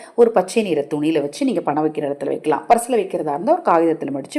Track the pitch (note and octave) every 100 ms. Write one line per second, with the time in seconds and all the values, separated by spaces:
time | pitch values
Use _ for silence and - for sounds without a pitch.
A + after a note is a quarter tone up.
0 | - - A#3 G#3+ F#3 A#3 G3+ D3+ C#3+ D3+
1 | D3+ D#3+ C#3+ - C4+ E3+ - D3 D#3 D3+
2 | D3 C#3 C#3+ C#3 D3+ D3 - A3+ - A#3+
3 | F#3+ F3 D3+ C#3+ A3 F4 E4+ E3+ E3 D#3+
4 | - C#3 C3+